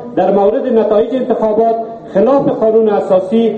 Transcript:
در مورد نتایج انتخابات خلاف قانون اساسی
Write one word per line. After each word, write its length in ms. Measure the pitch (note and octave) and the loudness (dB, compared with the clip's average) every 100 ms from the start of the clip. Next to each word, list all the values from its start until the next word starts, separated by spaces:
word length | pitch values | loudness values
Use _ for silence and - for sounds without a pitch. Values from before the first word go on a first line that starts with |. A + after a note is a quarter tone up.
| - - | -8 -2
در 140 | F#3 | 0
مورد 360 | G3 G3 C4 B3+ | 2 2 0 0
نتایج 480 | A3+ G#3 G#3 A#3+ | 0 2 2 0
انتخابات 600 | C4 B3 A3+ A3 G#3+ A3+ A3+ A3+ - - | -2 -2 -2 0 0 0 0 -6 -12 -6
خلاف 320 | - A3 C#4 B3+ | 0 2 2 0
قانون 420 | A#3 A3 A3 A3 | 0 2 2 2
اساسی 680 | G3 - F#3 F#3+ A3+ A3+ | 0 0 0 0 0 0